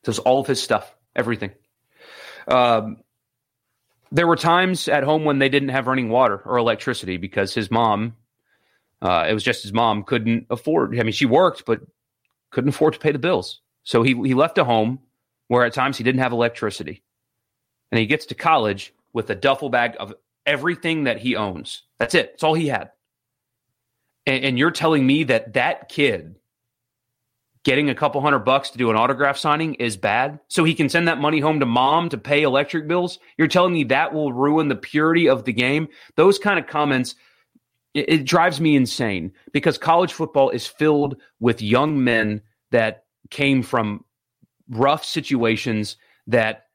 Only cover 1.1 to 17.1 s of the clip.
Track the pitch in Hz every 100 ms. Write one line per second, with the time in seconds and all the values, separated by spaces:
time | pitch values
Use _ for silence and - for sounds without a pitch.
1.1 | - 117 110 101 - _ _ _ _ -
2.1 | - - - - 127 123 113 107 107 _
3.1 | _ _ _ _ _ _ _ _ _ _
4.1 | 139 170 165 165 175 185 180 - 143 135
5.1 | 156 151 139 135 139 139 131 123 131 117
6.1 | 117 127 98 - 123 117 107 - 120 95
7.1 | 90 95 - 98 - 101 113 113 104 113
8.1 | 113 _ _ _ _ _ _ _ _ 92
9.1 | 87 80 110 123 113 104 107 117 104 98
10.1 | 123 110 113 - 120 - 160 120 117 113
11.1 | 107 135 127 180 - - 113 - _ _
12.1 | _ _ _ _ - 131 - 156 - 156
13.1 | 143 156 165 90 - _ _ - 123 117
14.1 | 123 135 127 160 202 131 113 110 131 _
15.1 | _ _ _ _ 120 120 127 131 131 120
16.1 | 131 127 117 120 117 110 - 76 - _